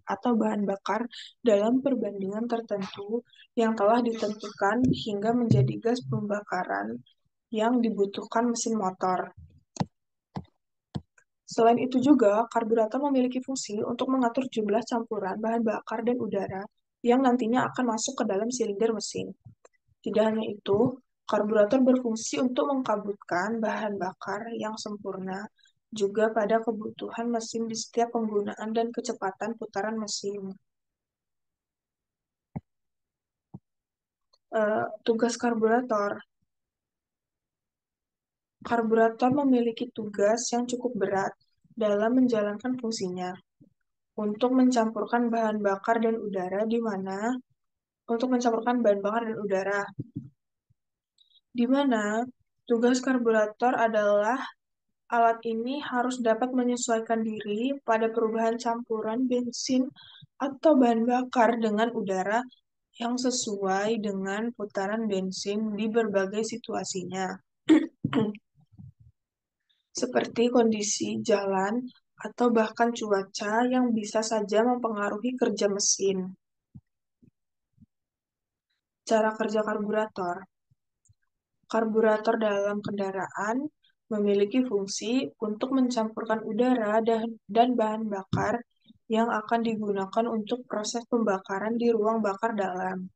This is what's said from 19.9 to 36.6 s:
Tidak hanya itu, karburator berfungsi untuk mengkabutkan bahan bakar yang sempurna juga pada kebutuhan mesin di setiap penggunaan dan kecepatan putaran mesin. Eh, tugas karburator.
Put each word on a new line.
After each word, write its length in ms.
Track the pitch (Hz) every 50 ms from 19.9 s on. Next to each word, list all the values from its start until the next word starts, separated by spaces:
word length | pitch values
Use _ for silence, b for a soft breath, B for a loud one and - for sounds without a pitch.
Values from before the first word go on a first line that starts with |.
| _ _ -
Tidak 220 | 220 202 214 214
hanya 180 | 220 220 220 226 226
itu, 480 | 208 202 - - 196 208 240 262 247 - _ _ _ _ _ -
karburator 480 | - 208 208 208 220 214 202 208 269 262
berfungsi 640 | 254 254 254 254 254 233 220 226 - - - 285 269
untuk 280 | 247 247 294 - 285
mengkabutkan 920 | 285 262 262 240 214 202 190 202 202 - - - - 175 185 214 233 226 220
bahan 360 | 214 208 208 220 208 202 196
bakar 520 | 180 185 185 - - 196 196 208 226 226 233 220
yang 160 | 214 214 220
sempurna 720 | 220 - 214 208 208 208 196 190 190 185 190 185 196 214 220 b b b b b _ _ _ -
juga 360 | 214 202 196 202 220 214 226 226
pada 240 | 233 208 202 220 226
kebutuhan 720 | 226 240 220 208 214 220 220 - 202 202 - - 233 240
mesin 400 | 233 226 226 - - 226 226 226
di 80 | 226 220
setiap 360 | - - - 233 233 233 -
penggunaan 600 | 233 226 214 208 202 202 208 214 - 214 220 220
dan 160 | 233 233 233
kecepatan 640 | 233 - 233 - 220 - 208 190 190 - 202 220 233
putaran 400 | 226 226 220 - 196 196 214 226
mesin. 560 | 220 214 208 - - - 202 202 202 190 190 196 - _ _ _ _ _ _ _ _ _ _ _ _ _ _ _ _ _ _ _ _ _ _ _ _ _ _ _ _ _ _ _ _ _ _ _ _ _ _ - - - _ _ _ _ _ _ _ _ _ _ _ _ _ _ _ _ _ - - _ _ _ _ _ _ _ _ _ _ _ _ _ _ _ _ _ _ -
Eh, 320 | 226 214 208 214 226 240 - - - -
tugas 320 | - 226 226 247 240 247 -
karburator. 800 | - 240 233 220 220 220 226 240 254 247 226 208 202 202 - - - _ _ _ _ _ _ _